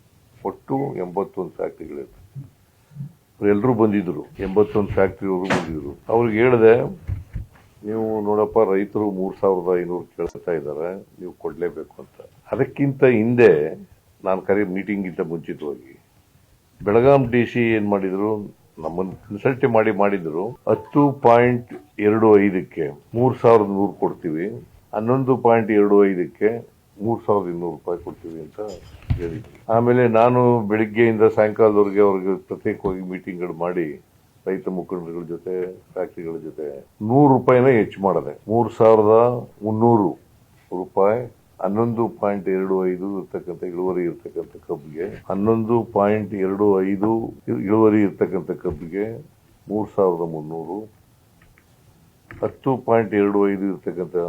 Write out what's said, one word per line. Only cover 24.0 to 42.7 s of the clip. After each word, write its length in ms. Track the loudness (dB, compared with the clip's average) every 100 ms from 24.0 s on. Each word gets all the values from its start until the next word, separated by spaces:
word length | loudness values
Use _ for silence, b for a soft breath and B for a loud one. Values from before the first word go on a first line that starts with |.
| -4 -4 -8 -6 -6 -10 -18 _ _
ಹನ್ನೊಂದು 420 | -6 -2 0 0 0
ಪಾಯಿಂಟ್ 340 | 4 2 4
ಎರಡು 360 | 2 4 6 4
ಐದಕ್ಕೆ 600 | 2 -6 -2 -2 -2 -10 _ _ -10
ಮೂರು 240 | -6 -4 -2
ಸಾವಿರದ 220 | -2 -2
ಇನ್ನೂರು 240 | -6 -8
ರೂಪಾಯಿ 320 | -8 -8 -10
ಕೊಡ್ತೀವಿ 360 | -10 -16 -16 -16
ಅಂತ 200 | -16 -14 -14 -14 -20 -12 -6
ಹೇಳಿದ್ವಿ. 300 | -6 -6 -10 -14 -14 -2
ಆಮೇಲೆ 400 | 0 2 2 4
ನಾನು 600 | 4 4 4 2 2 0
ಬೆಳಿಗ್ಗೆಯಿಂದ 540 | -2 0 2 2 4
ಸಾಯಂಕಾಲದವರೆಗೆ 800 | 4 4 0 4 4 4 2 4
ಅವ್ರಿಗೆ 380 | 4 2 -2 -4
ಪ್ರತ್ಯೇಕವಾಗಿ 640 | -6 -8 -6 -6 -6 -6
ಮೀಟಿಂಗ್‌ಗಳು 520 | -8 -12 -12 -10 -8
ಮಾಡಿ, 500 | -6 -6 -4 -6 -8 _ _ _ _ -8
ರೈತ 220 | -8 -6
ಮುಖಂಡರುಗಳ 560 | -8 -8 -10 -10 -12
ಜೊತೆ, 560 | -10 -12 -8 -8 -8 -12 _
ಫ್ಯಾಕ್ಟರಿಗಳ 460 | -10 -10 -10 -12 -12
ಜೊತೆ 480 | -12 -14 -14 -14 -18 -8
ನೂರು 300 | 0 4 6
ರೂಪಾಯಿನ 340 | 4 4 4 6
ಹೆಚ್ಚು 360 | 4 2 -2
ಮಾಡಿದೆ. 360 | 0 0 -2 -10 -4
ಮೂರು 200 | 0 0
ಸಾವಿರದ 800 | 4 6 6 6 6 4 0 -8 -10
ಮುನ್ನೂರು 540 | -6 2 4 4 2 -4 _ _ _ _ -12 -10
ರೂಪಾಯಿ, 560 | -6 0 2 0 -4 _ _ -8
ಹನ್ನೊಂದು 460 | -4 -2 -2 -2 -4
ಪಾಯಿಂಟ್ 400 | -4 -4 -4 -4
ಎರಡು 440 | -4 -2